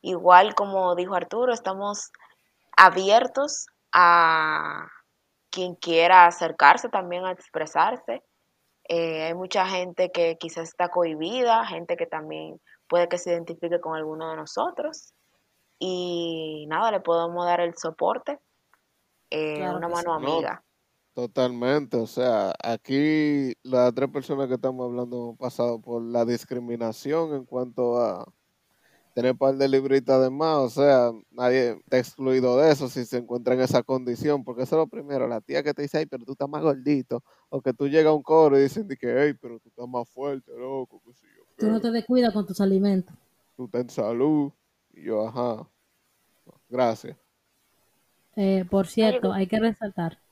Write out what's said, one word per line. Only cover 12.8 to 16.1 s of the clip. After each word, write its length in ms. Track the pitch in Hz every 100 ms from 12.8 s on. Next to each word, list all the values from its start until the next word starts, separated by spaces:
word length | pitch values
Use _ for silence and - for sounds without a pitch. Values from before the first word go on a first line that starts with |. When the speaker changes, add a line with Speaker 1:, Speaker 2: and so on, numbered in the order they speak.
| _
Speaker 1:
puede 200 | 175 175
que 100 | 175
se 140 | 180
identifique 480 | 170 170 170 170 170
con 160 | 160 160
alguno 340 | 156 156 160
de 60 | 156
nosotros. 760 | 151 - 359 359 302 302 - _ _ _ _ _ _ _
Y 880 | 185 180 180